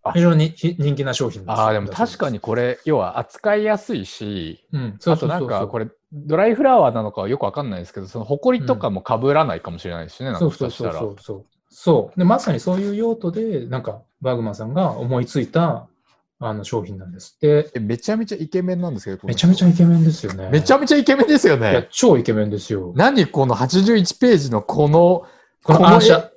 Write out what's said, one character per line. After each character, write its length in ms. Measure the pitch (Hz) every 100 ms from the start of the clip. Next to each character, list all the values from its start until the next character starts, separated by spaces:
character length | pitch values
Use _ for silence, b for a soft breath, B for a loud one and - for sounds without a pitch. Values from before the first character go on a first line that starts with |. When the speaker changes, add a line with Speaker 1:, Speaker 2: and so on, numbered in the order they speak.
Speaker 1:
あ。 80 | -
Speaker 2:
非 80 | 175
常 140 | 175
に 160 | 160 160
ひ-、 260 | - 165 175
人 160 | 147 139
気 100 | 135
な 80 |
商 160 | 120 123
品 140 | 101
で 40 | 95
す。 40 |
Speaker 1:
あ 180 | 107 110
ー、 20 |
で 80 | 107
も 80 | 101
確 300 | - 233 -
か 120 | 147
に 120 | 107
こ 120 | - 113
れ、 240 | 123 123
要 140 | 156 143
は 200 | 90 107
扱 380 | 120 - 214 214
い 80 |
や 140 | 214 202
す 180 | 208 170
い 100 | 95
し、 640 | - 104 101 80 82 _
Speaker 2:
う 40 | 147
ん、 200 | 120 101
そ 140 | 170
う 20 | 160
そ 120 | 151
う 20 |
そ 60 | 175
う 20 |
そ 60 | 127
う。 20 |
Speaker 1:
あ 0 |
と 0 |
な 100 | 104
ん 20 |
か 60 | 101
こ 120 | 117
れ、 80 | 110 _ _
ド 240 | 147 143 160
ラ 120 | 214
イ 80 | 226
フ 80 |
ラ 140 | 277 247
ワ 120 | 139
ー 20 |
な 80 | 117
の 120 | 107
か 80 | 104
は 80 | 98
よ 80 | 139
く 60 |
わ 100 | 101
か 80 | 117
ん 80 | 135
な 80 | 92
い 20 |
で 60 | 87
す 80 |
け 80 | -
ど、 60 | 95
そ 120 | 117
の 60 | 107
埃 400 | 143 254 254 131
と 100 | 107
か 140 | -
も 120 | 95
被 320 | - 110 135
ら 120 | 147 147
な 100 | 82
い 60 |
か 100 | -
も 60 | 85
し 100 | 92
れ 60 |
な 100 | 85
い 60 | 80
し 120 | -
ね、 60 | 131
Speaker 2:
う 40 |
ん。 20 |
Speaker 1:
な 60 | 92
ん 100 | 165
か 40 |
そ 160 | - 123
し 80 | -
た 60 | -
ら。 40 | 156
Speaker 2:
そ 20 |
う 40 |
そ 40 | 107
う 20 |
そ 60 |
う 0 |
そ 0 |
う 100 | 101
そ 100 | - 101
う。 100 | _ _ _
そ 380 | _ - 143 101
う。 60 | -
で、 60 | 180
ま 140 | 240
さ 120 | 226
に 80 | 127
そ 140 | -
う 80 | 185
い 80 | 202
う 60 | 202
用 180 | 233 226
途 160 | 185
で、 360 | 185 226 160 120
な 100 | 127
ん 60 |
か、 180 | 117 101 _ _
バ 140 | 127
ー 20 | 123
グ 60 |
マ 100 | 110
ン 40 | 101
さ 100 | 110
ん 80 |
が 240 | 147 175 -
思 240 | 123 127
い 40 | 123
つ 140 | 143
い 80 | 123
た、 400 | 165 170 113 - _ _ _ _ _
あ 120 | 117 107
の、 80 |
商 200 | 98 113
品 140 | 92 95
な 80 | 90
ん 60 |
で 80 | 92
す 160 | - _
っ 20 |
て。 300 | 151 147 147 123
Speaker 1:
え、 40 |
め 200 | 104 117
ち 120 | -
ゃ 60 | 220
め 80 | 220
ち 80 |
ゃ 20 | 208
イ 140 | 156
ケ 140 | 185
メ 100 | 180
ン 80 | 180
な 80 | 175
ん 60 | 113
で 40 |
す 60 | -
け 60 |
ど、 60 | 95
こ 80 | -
の 60 |
人。 140 | 127 170
Speaker 2:
め 80 | 185
ち 80 |
ゃ 40 | 180
め 60 |
ち 0 |
ゃ 20 | 175
イ 20 |
ケ 80 | 170
メ 100 | 170
ン 80 |
で 60 | 160
す 160 | 156 101
よ 80 |
ね。 160 | 92 95
Speaker 1:
め 80 | 143
ち 120 | 151
ゃ 60 | 269
め 80 | 285
ち 60 |
ゃ 40 | 294
イ 60 |
ケ 120 | 277 269
メ 80 |
ン 40 | 285
で 100 | 294
す 100 | -
よ 80 | 139
ね。 140 | 110
Speaker 2:
い 40 | -
や、 80 |
超 340 | - - 247 139
イ 60 |
ケ 100 | 117
メ 100 | 107 104
ン 40 |
で 80 | 104
す 160 | -
よ。 200 | 104 90 87
Speaker 1:
何 320 | 226 269 156
こ 180 | 151 131
の 80 |
八 300 | 110 127 180
十 120 | 196 226
一 200 | 175 -
ペ 180 | 247
ー 40 | 196
ジ 120 | 139
の 120 | 110
こ 260 | - 151 147
の、 340 | 160 175 180 B B B B
Speaker 2:
こ 100 | -
の 140 | 156 185
ア 100 | -
ー 40 |
シ 100 | 220
ャ。 180 | - -